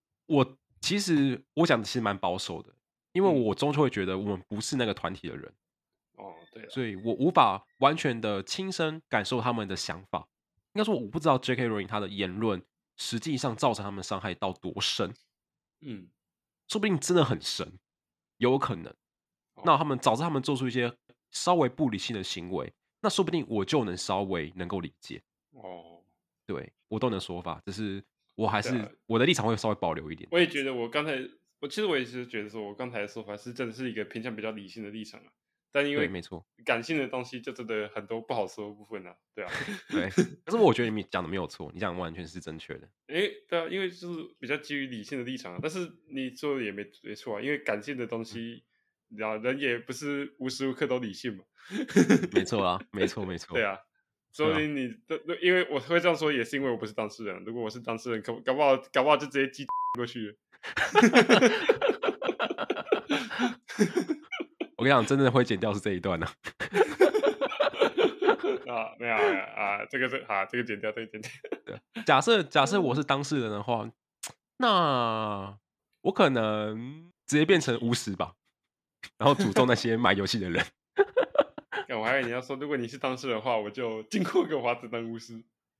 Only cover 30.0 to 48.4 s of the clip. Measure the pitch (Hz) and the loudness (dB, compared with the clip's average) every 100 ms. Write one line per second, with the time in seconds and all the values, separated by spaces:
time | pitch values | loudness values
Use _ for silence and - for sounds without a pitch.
30 | 78 80 - 170 170 143 135 127 117 147 | -6 -12 -2 2 2 2 -4 -4 -4 -2
31 | 151 135 127 - _ _ 143 202 208 147 | -2 -4 -8 -16 _ _ -8 -2 0 0
32 | 120 123 123 113 104 110 104 101 127 117 | -2 -8 -8 -8 -8 -8 -10 -8 -8 -6
33 | 104 - 104 104 123 120 123 113 131 107 | -6 -8 -10 -10 -10 -8 -8 -6 -6 -6
34 | 104 117 120 107 107 107 98 113 104 110 | -6 -8 -8 -6 -8 -8 -12 -14 -12 -12
35 | 107 104 - _ _ _ _ 143 143 143 | -14 -16 -20 _ _ _ _ -2 0 0
36 | 151 95 - 85 - _ 120 117 117 156 | -2 -4 -8 -12 -14 _ -2 -2 -2 -2
37 | 131 127 123 127 117 127 113 110 104 107 | -2 -6 -8 -10 -10 -10 -6 -4 -4 -8
38 | 101 113 113 120 95 - 104 104 104 107 | -8 -8 -4 -4 -4 -6 -12 -14 -14 -14
39 | 90 87 _ - 90 95 - 196 - 302 | -14 -20 _ -12 -8 -8 -8 -10 -6 -4
40 | 95 - - - - 226 190 117 117 107 | 0 0 0 -2 -4 4 6 6 2 -2
41 | - 92 85 95 82 - 78 87 98 87 | -4 -4 -2 -4 -4 -8 -14 -6 -6 -4
42 | 85 82 80 87 - 80 - 71 - _ | -6 -8 -12 -12 -12 -12 -12 -14 -16 _
43 | - 156 202 - - 170 165 190 185 180 | -8 -4 -4 -4 -6 -4 -4 -4 -6 -8
44 | 175 170 160 _ - 151 147 143 135 120 | -10 -10 -12 _ -6 -6 -4 -6 -6 -8
45 | 101 139 123 131 95 90 160 185 175 - | -10 -8 -8 -10 -10 -8 -6 -6 -8 -12
46 | _ 135 131 127 147 135 110 101 101 _ | _ -10 -10 -6 -4 -4 -4 -8 -12 _
47 | - 104 - 104 127 147 - 104 104 135 | -16 -12 -8 -6 -4 -4 -2 -4 -4 -8
48 | 117 117 113 113 | -6 -6 -8 -10